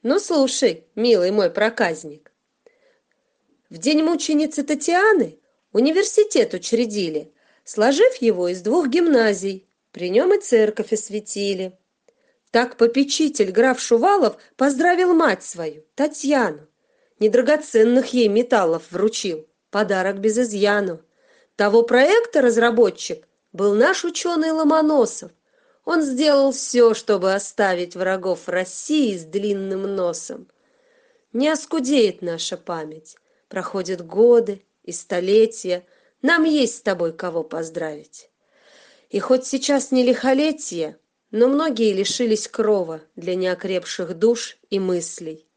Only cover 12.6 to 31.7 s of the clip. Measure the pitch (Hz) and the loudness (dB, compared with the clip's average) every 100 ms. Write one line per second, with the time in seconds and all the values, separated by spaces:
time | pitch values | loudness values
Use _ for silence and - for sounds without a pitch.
12.6 | 247 - 233 254 277 - 302 - 190 185 | 0 2 2 2 0 0 -2 0 0 2
13.6 | 254 254 - 233 339 403 233 - _ - | 2 2 0 2 4 4 2 -2 _ -2
14.6 | 277 262 349 349 359 330 311 190 - 170 | 0 2 2 4 4 4 2 0 -6 -10
15.6 | 160 147 _ - 294 302 285 285 208 156 | -10 -10 _ -4 -4 -2 -2 0 0 -4
16.6 | - _ _ _ _ _ 214 214 240 302 | -18 _ _ _ _ _ 2 2 2 0
17.6 | - 226 220 247 254 247 220 208 240 233 | 0 2 4 4 2 0 2 2 2 2
18.6 | 175 165 - 175 214 226 196 156 - _ | 2 -2 -6 -2 -2 -2 -8 -8 -12 _
19.6 | _ 202 202 196 185 196 214 220 240 208 | _ -4 -2 0 -2 -2 -2 0 -2 0
20.6 | 202 208 190 165 _ _ _ _ _ - | 0 0 -2 -8 _ _ _ _ _ -2
21.6 | 202 226 233 240 285 440 466 311 247 226 | 4 4 4 4 6 4 2 2 2 2
22.6 | 233 226 208 - - 160 _ _ _ 180 | 2 4 2 0 -12 -12 _ _ _ -4
23.6 | 202 208 285 370 349 349 349 339 320 320 | 0 4 2 2 -4 -6 -4 -2 -2 0
24.6 | 302 320 311 302 220 - 165 _ _ _ | 2 2 2 2 0 -4 -18 _ _ _
25.6 | _ _ - 339 294 254 302 277 277 262 | _ _ -4 -2 -2 0 2 4 2 -2
26.6 | - 247 233 214 - 202 185 196 - - | -4 4 4 2 -2 -2 0 -2 -6 -2
27.6 | 202 180 175 180 185 190 190 175 - 180 | -2 0 -6 -4 -4 -2 -4 -6 -4 -6
28.6 | 185 - - 302 254 185 160 196 208 196 | -6 -10 -4 0 0 -2 -8 -6 -4 -4
29.6 | 190 190 196 196 180 165 - - 185 _ | -4 -6 -6 -4 -4 -6 -12 -16 -18 _
30.6 | _ _ _ _ _ _ _ 226 294 302 | _ _ _ _ _ _ _ -2 -2 -2
31.6 | - | -4